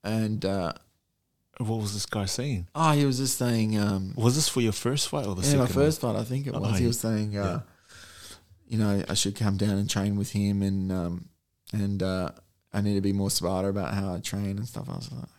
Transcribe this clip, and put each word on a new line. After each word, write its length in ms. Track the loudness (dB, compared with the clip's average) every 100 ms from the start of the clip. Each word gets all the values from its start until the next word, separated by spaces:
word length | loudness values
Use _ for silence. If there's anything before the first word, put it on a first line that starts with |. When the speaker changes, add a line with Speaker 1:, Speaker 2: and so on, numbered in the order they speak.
Speaker 1:
and, 420 | 0 0 0 0 0
uh, 280 | 0 -2 -6 _ _ _ _ _ _ _ -6
Speaker 2:
What 220 | -4 -2
was 120 | -2 -4
this 100 | -4
guy 200 | -2 -2
saying? 420 | -2 -2 -4 -6 0
Speaker 1:
Oh, 160 | 4
he 120 | 6
was 140 | 4 2
just 180 | 0 0
saying, 400 | 2 2 2 2
um, 340 | 2 0 -2 2
Speaker 2:
Was 200 | 4 4
this 120 | 0
for 140 | 2
your 100 | 0
first 380 | 2 -2 0 -2
fight 160 | -2 -2
or 80 |
the 80 | 0
Speaker 1:
yeah, 60 | 2
Speaker 2:
second 120 | 4
Speaker 1:
my 60 | 4
first 360 | 4 2 2
Speaker 2:
one? 100 | -2
Speaker 1:
fight, 80 | -2
I 20 |
think 220 | -2 -4 -4
it 80 |
Speaker 2:
Oh, 60 | -2
Speaker 1:
was. 180 | 0 2
He 60 |
Speaker 2:
yeah. 40 | 2
Speaker 1:
was 120 | 2
saying, 360 | 0 0 -2 -2
uh, 60 |
Speaker 2:
Yeah. 160 | -2 -2 -8 _ _ -20 -20 -20 -20 -20 _ -20 _
Speaker 1:
you 100 | 0
know, 260 | 2 2 0
I 60 | 0
should 200 | 0 0
come 220 | 0 2
down 140 | 2
and 180 | 2 0
train 280 | 0 0 0
with 140 | 0
him, 280 | 0 2 2
and, 300 | 0 0 0
um, 380 | -2 -2 -6 -12 _ _ _ -8
and, 300 | -4 -2 -2
uh, 260 | -2 -2 -4 -8 _ _ _
I 100 | -2
need 120 | 2
to 80 | 2
be 100 | 2
more 200 | 2 0
smarter 380 | 0 0 0 0
about 260 | -2 -2 -2
how 180 | -2
I 60 | -4
train 380 | -6 -4 -4 -4
and 80 | -6
stuff. 200 | -8 -8
I 80 | -8
was 140 | -10
like 140 | -12 -14